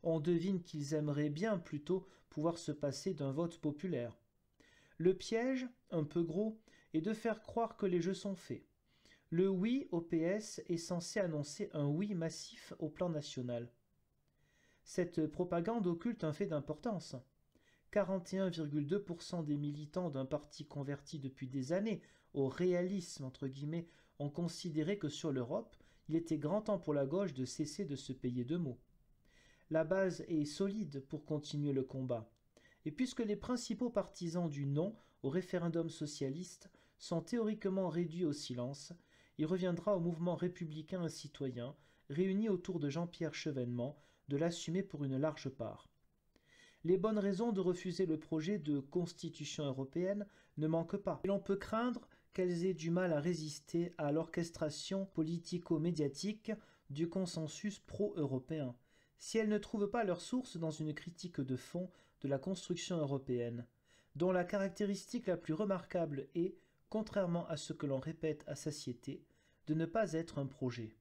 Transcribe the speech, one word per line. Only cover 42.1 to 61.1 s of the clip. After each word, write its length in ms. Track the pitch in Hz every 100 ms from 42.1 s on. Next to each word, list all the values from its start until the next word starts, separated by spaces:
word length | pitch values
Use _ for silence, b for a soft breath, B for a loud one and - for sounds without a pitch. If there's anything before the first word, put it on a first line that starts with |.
| 143 190 190 220
autour 300 | 185 175 180
de 100 | 147
Jean-Pierre 440 | 143 170 - 160
Chevènement, 640 | 151 156 135 123 120 120 147 b b -
de 100 | 143
l'assumer 460 | 170 170 - 175
pour 200 | 196 156 139
une 120 | 131
large 320 | 156 151 135
part. 400 | - 110 101 - _ _ _ _ _ B B B B
Les 140 | 165 185
bonnes 220 | 175 214
raisons 320 | 196 190 233
de 100 | 196
refuser 440 | 180 180 185 175 185
le 140 | 156
projet 380 | - 160 156 208
de 220 | 147 143
constitution 840 | 135 180 175 - 165 - 147 - 147
européenne 600 | 131 131 170 180 202 202 B B -
ne 100 | 156
manquent 300 | 165 165 196
pas, 220 | 196 156
et 40 | 190
l'on 120 | 196
peut 180 | 196 196
craindre 500 | - 220 247 240 - b b
qu'elles 320 | - 185 175 185
aient 80 |
du 160 | 175 165
mal 200 | 170 185
à 80 | 151
résister 760 | 156 170 156 - - 170 170 -
à 140 | 151
l'orchestration 920 | 151 165 - 170 - 151 147 - 196 196
politico-médiatique 1400 | - 160 170 - 170 - 160 165 165 143 - 196 208 - 220 B B B
du 200 | 143 170
consensus 720 | 190 180 165 156 - 208 196
pro-européen, 960 | - - 208 - 143 127 - 160 131 123 b b b b
si 200 | - 220
elles 120 | 220
ne 80 | 208
trouvent 320 | 202 220 202
pas 140 | 240
leur 180 | 208 175
source 360 | - 254 254 170
dans 140 | 165
une 220 | 151 156
critique 480 | 147 -